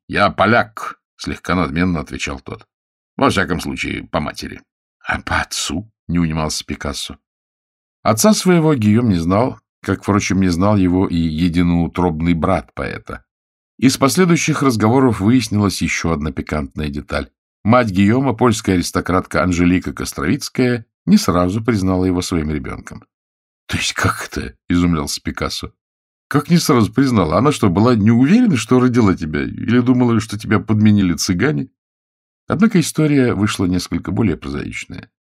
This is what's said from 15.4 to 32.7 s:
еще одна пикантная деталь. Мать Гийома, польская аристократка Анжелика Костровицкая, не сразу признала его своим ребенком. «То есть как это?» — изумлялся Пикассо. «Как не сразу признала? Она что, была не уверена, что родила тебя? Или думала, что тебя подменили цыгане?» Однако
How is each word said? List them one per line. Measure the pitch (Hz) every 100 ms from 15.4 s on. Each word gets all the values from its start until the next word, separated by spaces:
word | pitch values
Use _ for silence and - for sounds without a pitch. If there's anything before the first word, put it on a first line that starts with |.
| 113 104 101 -
еще | 82 - 85
одна | 78 76
пикантная | 67 - 76 69 - 76
деталь. | 71 - 71 67 _ _ _
Мать | 101 123 117
Гийома, | 92 101 123 139
польская | 110 123 110 -
аристократка | 90 82 90 82 90 - 80
Анжелика | 90 85 87 90 -
Костровицкая, | 65 64 - 73 113 - - 123 120 - _
не | - 208
сразу | - 87 90 110
признала | 113 107 92 92
его | 92 90
своим | - 85 76
ребенком. | 76 57 - - - _ _ _ _ _ _ -
«То | -
есть | -
как | - - - -
это?» — | 73 - - -
изумлялся | 87 87 82 71 -
Пикассо. | - - 85 - - _ _ _ _ _ -
«Как | 143 151
не | 175
сразу | - 127 110
признала? | 131 139 113 80 87
Она | 143
что, | - 107
была | 85 120 117
не | 104
уверена, | 117 135 226 247 123
что | - 127
родила | 127 120 104 85
тебя? | 78 76
Или | 62 - - 123
думала, | 123 123 123 113
что | 110 104
тебя | - 107
подменили | - 107 107 104 92
цыгане?» | 82 - 90 127 147 135 _ _ _ _ _ _ _ -
Однако | 151 220